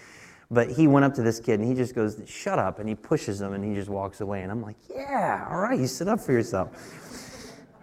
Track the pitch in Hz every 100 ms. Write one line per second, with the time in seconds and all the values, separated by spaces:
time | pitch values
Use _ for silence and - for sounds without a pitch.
0 | - - - - - 120 117 127 156 139
1 | 139 135 113 113 - 107 113 127 120 -
2 | 107 107 101 - - 185 95 90 107 107
3 | - 156 - 98 98 98 104 101 98 101
4 | 98 - 101 101 92 110 107 101 - 254
5 | 277 269 170 101 - 165 208 254 127 -
6 | 170 220 - 123 110 95 87 - - -
7 | - - - - - - - -